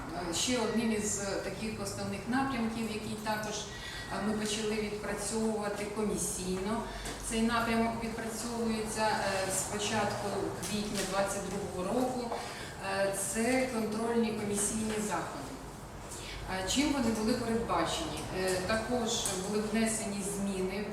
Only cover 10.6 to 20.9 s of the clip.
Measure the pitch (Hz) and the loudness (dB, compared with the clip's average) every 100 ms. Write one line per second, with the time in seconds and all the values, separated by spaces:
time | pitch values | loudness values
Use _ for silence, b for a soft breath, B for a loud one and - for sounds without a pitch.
10.6 | - 208 208 202 175 196 196 202 185 196 | -2 -2 0 0 2 2 2 0 -2 -2
11.6 | 175 180 190 247 254 240 226 B B B | -2 -2 0 2 2 0 -2 B B B
12.6 | B - 196 196 196 196 - 226 240 262 | B -6 -2 2 2 0 0 2 4 4
13.6 | 254 226 214 220 233 233 214 214 208 202 | 4 0 0 0 2 4 2 0 0 2
14.6 | - 220 220 214 214 170 156 - - - | 2 0 0 0 0 0 -2 -6 -8 -8
15.6 | - - - - - B B B - 185 | -10 -12 -12 -12 -10 B B B -4 -2
16.6 | 185 254 294 277 226 214 220 233 226 226 | 2 4 4 4 4 4 2 2 2 2
17.6 | 185 170 233 - 156 156 - 185 185 185 | 2 2 2 0 -2 -4 -4 0 2 2
18.6 | 185 220 226 240 214 - - 185 196 214 | 2 0 2 0 2 0 0 0 0 0
19.6 | 214 220 220 220 214 202 185 196 196 185 | 2 2 2 0 -2 -2 -2 -2 0 0
20.6 | 185 208 208 | 0 -2 -2